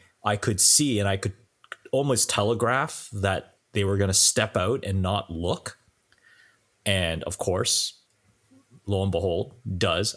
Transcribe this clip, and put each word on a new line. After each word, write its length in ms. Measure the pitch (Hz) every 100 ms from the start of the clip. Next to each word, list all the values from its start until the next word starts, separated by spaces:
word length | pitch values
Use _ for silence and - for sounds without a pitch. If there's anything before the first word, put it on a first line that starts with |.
| _ _
I 120 | 104 104
could 240 | - 95
see 400 | - - 147 107
and 80 | 98
I 80 | 98
could 160 | 110 - _ _ - - -
almost 400 | 131 139 120 -
telegraph 800 | - 104 113 117 127 151 - -
that 440 | 104 98 92 - _ _
they 100 | 104
were 140 | 98 98
gonna 180 | 98
step 420 | 92 - - 107 -
out 280 | 92 131
and 180 | - 98
not 300 | 92 101 -
look. 460 | 82 85 170 - - _ _ _ _ _ _ _ _ _ _ -
And 380 | 98 85 82
of 140 | - 92
course, 600 | - 92 117 - - - _ _ _ _ _ _ _ - -
lo 160 | 101
and 80 | 95
behold, 420 | 87 95 85 - - - 92
does. 380 | 95 85 107